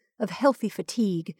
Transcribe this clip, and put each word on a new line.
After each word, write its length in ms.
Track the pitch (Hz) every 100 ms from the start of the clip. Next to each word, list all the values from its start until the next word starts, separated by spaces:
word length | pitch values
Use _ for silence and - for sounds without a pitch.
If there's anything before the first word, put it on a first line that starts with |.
| _ -
of 100 | 214
healthy 400 | - 269 - 202
fatigue, 680 | - 170 - 208 170 165